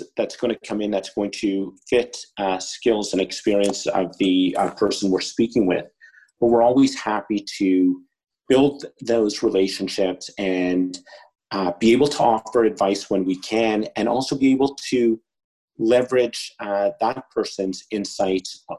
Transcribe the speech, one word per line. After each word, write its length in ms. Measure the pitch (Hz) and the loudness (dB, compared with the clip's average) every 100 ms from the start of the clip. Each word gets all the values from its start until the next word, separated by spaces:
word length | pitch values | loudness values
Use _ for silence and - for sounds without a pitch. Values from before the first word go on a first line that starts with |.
| - - | -10 -6
that's 220 | 104 - | -6 -2
gonna 180 | 98 - - | -4 -4 -6
come 140 | 104 | -4
in 120 | 104 | -2
that's 220 | 101 - - | -2 -4 -4
going 160 | 101 | -4
to 440 | - 104 98 95 - - | -2 -2 -2 -4 -10 -2
fit, 260 | 123 120 - - - | 0 0 -6 -14 -6
uh, 220 | 98 92 | -2 -2
skills 520 | - - 120 107 101 | -6 -4 0 0 0
and 100 | 92 | -2
experience 680 | 92 - 113 101 101 95 98 | -4 -4 0 2 2 -2 -2
of 280 | 98 90 - | -2 -2 0
the, 360 | 95 90 92 - | 2 2 2 0
uh, 120 | 92 | -2
person 400 | - 101 - 98 | 0 -2 0 0
we're 100 | 92 | 0
speaking 460 | - - 113 120 92 | -2 -2 0 0 0
with. 200 | 87 - _ - - _ - | 0 -4 _ -20 -20 _ -2
But 80 | 117 | 2
we're 140 | 117 | 4
always 320 | 117 131 135 | 4 6 4
happy 500 | - 107 107 - 104 101 - | 2 -2 -2 -2 -4 -4 -2
to 460 | 95 92 92 90 - _ _ _ - | 2 4 2 0 -8 _ _ _ 2
build 380 | 131 143 139 - - | 4 4 0 -12 -10
those 400 | 120 117 107 - | -2 2 2 0
relationships 880 | 113 95 98 98 95 - 95 92 - - | 0 2 0 -2 -6 -2 -2 -4 -10 -6
and, 600 | 98 92 90 90 92 90 - - - _ - | -2 0 0 0 -2 -6 -18 -20 -20 _ -10
uh, 200 | 98 92 - | -4 -4 2
be 140 | 113 | 4
able 140 | 127 147 | 4 4
to 120 | - | 2
offer 460 | 131 110 - 123 113 | 2 0 0 2 2
advice 440 | - 98 101 - | 2 0 0 -2
when 160 | 98 92 | -2 0
we 140 | 92 | -4
can, 480 | - 113 113 107 110 - | -2 0 0 0 -2 -4
and 120 | 110 | -2
also 300 | 120 - 135 | -2 -2 0
be 140 | 135 | 2
able 240 | 131 139 - - | 4 0 -2 -4
to 300 | 123 117 113 _ _ _ _ _ - | 0 2 0 _ _ _ _ _ -4
leverage, 720 | 113 123 123 127 120 - - - | 2 2 2 0 0 -2 -14 -12
uh, 320 | 104 101 101 101 | -4 0 0 0
that 240 | 113 127 - | -2 -2 -6
person's 540 | - 107 - 95 92 - | -4 -4 -4 -6 -6 -6
insights, 760 | 104 98 - 98 95 - - - | -6 -6 -4 -2 -2 -4 -14 -14